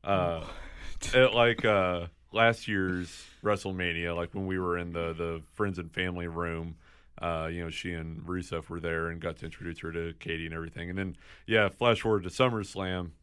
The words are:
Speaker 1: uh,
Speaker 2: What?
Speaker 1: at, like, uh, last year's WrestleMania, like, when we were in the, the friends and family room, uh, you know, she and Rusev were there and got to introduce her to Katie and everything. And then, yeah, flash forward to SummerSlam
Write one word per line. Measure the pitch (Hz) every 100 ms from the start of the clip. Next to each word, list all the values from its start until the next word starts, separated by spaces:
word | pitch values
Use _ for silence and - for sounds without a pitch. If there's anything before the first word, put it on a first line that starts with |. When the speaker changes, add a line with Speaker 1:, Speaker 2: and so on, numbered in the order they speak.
Speaker 1:
uh, | - 98 87 82
Speaker 2:
What? | 80 - - - - - -
Speaker 1:
at, | 127 131
like, | 113 120 113
uh, | 117 101 92 87 85 _ _
last | 104 113 113 -
year's | 101 92 90 87 - - -
WrestleMania, | 104 101 98 92 90 85 85 85
like, | 85
when | 101 95
we | 92
were | 90 87
in | 87
the, | 85 82
the | 82 82 82 78
friends | - 101 90
and | 85
family | - 92 90 87
room, | 82 85 82 82 82 - - _ -
uh, | 85 82 80
you | 85
know, | 82
she | 78 87
and | 85 80 82
Rusev | 82 90 85 85 78
were | 85
there | 85 82 82
and | 85
got | 82 80
to |
introduce | 82 - 85 82
her | 85
to | 82 85 82
Katie | - 82 82
and |
everything. | 82 82 82 87
And | 92
then, | 95 85 - - -
yeah, | 110 104
flash | - 120 110
forward | 113 107
to | 90
SummerSlam | - 127 113 98 - 95 92 90 -